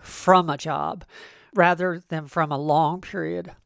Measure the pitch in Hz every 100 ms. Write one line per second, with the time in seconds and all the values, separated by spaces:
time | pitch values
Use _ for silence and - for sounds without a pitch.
0 | - - - 185 170 143 - 143 76 175
1 | - - - - _ - 175 175 185 170
2 | - 160 147 175 156 143 147 151 156 175
3 | - 196 160 175 175 -